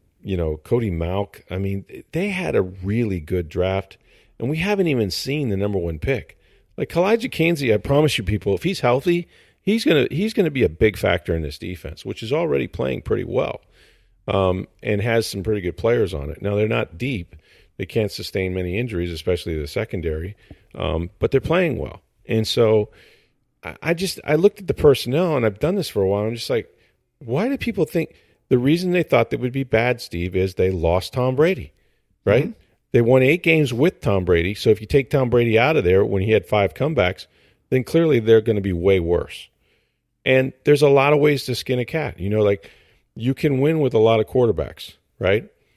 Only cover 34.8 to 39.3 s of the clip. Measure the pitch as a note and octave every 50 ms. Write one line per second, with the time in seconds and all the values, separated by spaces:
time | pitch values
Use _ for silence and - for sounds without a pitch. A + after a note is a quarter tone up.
34.8 | G#2+ - - C#3 B2+ - - C#3 C3 A#2+ A#2+ A#2+ A#2+ A#2 G#2+ A2 A#2+ D3 D#3+ D3
35.8 | F#2+ F2 F#2 G2 G#2+ A2+ G#2 F#2+ F#2 F#2+ A2 G#2 - - G#2+ G#2 G2+ F#2 - -
36.8 | C3+ D#3 D#3+ - F#2 F2+ G2 - - _ _ _ _ _ _ _ _ _ C3 C3
37.8 | A#2+ - - E3 E3+ D#3+ C#3 A#2+ G#2+ A2 A2+ A2 G#2+ A#2 G#2+ G#2 F#2+ G2 F2+ E2+
38.8 | F2 G2 G2 F#2 E2+ E2 F2 E2 - -